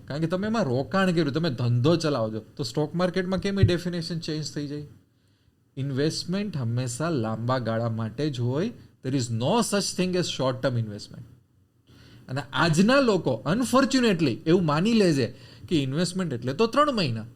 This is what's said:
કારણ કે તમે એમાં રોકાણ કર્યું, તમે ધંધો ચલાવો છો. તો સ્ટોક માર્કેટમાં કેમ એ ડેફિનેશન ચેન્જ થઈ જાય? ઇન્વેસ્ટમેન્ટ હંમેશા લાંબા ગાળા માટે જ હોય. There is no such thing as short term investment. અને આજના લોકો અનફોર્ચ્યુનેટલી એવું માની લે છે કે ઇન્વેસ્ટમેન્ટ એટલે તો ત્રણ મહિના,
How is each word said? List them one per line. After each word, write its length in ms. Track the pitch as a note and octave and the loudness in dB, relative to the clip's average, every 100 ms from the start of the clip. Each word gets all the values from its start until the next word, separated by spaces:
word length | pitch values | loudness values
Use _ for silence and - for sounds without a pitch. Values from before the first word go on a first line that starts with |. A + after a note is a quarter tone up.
| - | -8
કારણ 140 | C#3 | -4
કે 80 | D#3+ | -2
તમે 200 | F#3 G#3+ | -2 0
એમાં 160 | A3+ | 0
રોકાણ 480 | D3+ B2 C#3 F#3+ F#3+ | 0 0 0 2 2
કર્યું, 200 | E3+ C#3+ | 2 0
તમે 180 | D3 E3 | 0 -2
ધંધો 460 | B2 B2 A#2+ C3 E3+ | 0 0 4 4 4
ચલાવો 360 | D#3+ C#3 A2 | 2 0 -2
છો. 60 | A2 | -4
તો 240 | - - | -10 -10
સ્ટોક 320 | C#3+ - D3+ E3+ | -6 -2 -2 0
માર્કેટમાં 440 | F3+ F3+ F3+ F#3+ | 0 0 -2 -2
કેમ 200 | G3 G3 | -2 2
એ 40 | |
ડેફિનેશન 560 | F#3+ F3 F3 E3+ D#3+ E3 | 4 4 -2 -6 -6 -6
ચેન્જ 340 | E3 D#3 D3 | -6 -6 -6
થઈ 140 | D#3 D3 | -8 -8
જાય? 200 | D3 D3 - _ _ _ _ _ _ _ - | -10 -12 -18 _ _ _ _ _ _ _ -8
ઇન્વેસ્ટમેન્ટ 800 | C3+ C3 D3+ D#3+ - F#3+ G#3 D#3 | -4 0 0 -2 -4 -4 -4 -4
હંમેશા 520 | A#2 A#2 B2+ A#2 D#3+ | -2 -2 -4 -4 -2
લાંબા 480 | D#3 A2 A2 A#2+ C3 | -2 -2 -2 -2 -2
ગાળા 320 | A2 A2+ A#2 | 0 -2 -2
માટે 400 | A2+ A2+ A#2+ D3+ | -4 -6 -4 -4
જ 100 | B2+ | -2
હોય. 320 | A#2+ C3+ A3 - - _ C3 | -2 -2 -4 -6 -20 _ -4
There 140 | C#3 | -2
is 100 | A#2+ | -2
no 420 | A2+ B2+ A3+ - | -2 2 2 2
such 260 | G3+ F#3+ - | 0 -2 -2
thing 100 | F#3 | -2
as 140 | F3+ | 0
short 300 | E3 - C3+ A#2 | -2 -2 -2 0
term 100 | C#3 | -2
investment. 500 | A#2+ G#2+ G#2 - - A#2+ - _ _ _ _ _ - - - - | 0 -4 -8 -14 -18 -20 -20 _ _ _ _ _ -20 -20 -20 -8
અને 140 | C3 - | -8 -4
આજના 460 | - E3+ D3+ G3 C#4 | 0 2 4 6 6
લોકો 340 | B3+ F#3+ D3+ | 4 2 2
અનફોર્ચ્યુનેટલી 1000 | B2+ C#3 G#3 B3 B3+ C4+ C4+ A#3+ E3+ D3+ A2 - | -2 0 0 2 2 4 4 4 4 2 0 2
એવું 200 | F3+ E3 | 2 4
માની 280 | D3 G3+ | 2 2
લે 200 | A#3 F#3 | 4 4
છે 200 | C#3+ A2+ - - - - | 4 0 -4 -20 -20 -2
કે 160 | E3 | 0
ઇન્વેસ્ટમેન્ટ 500 | C3+ C#3+ F3 F#3 F3+ | 0 -2 -2 -2 -4
એટલે 200 | A#2+ A#2+ | -4 -6
તો 140 | C#3+ A3+ | 0 0
ત્રણ 240 | A#3+ D4 | 4 2
મહિના, 340 | A#3 D3+ A2+ A2 | 2 -2 -4 -8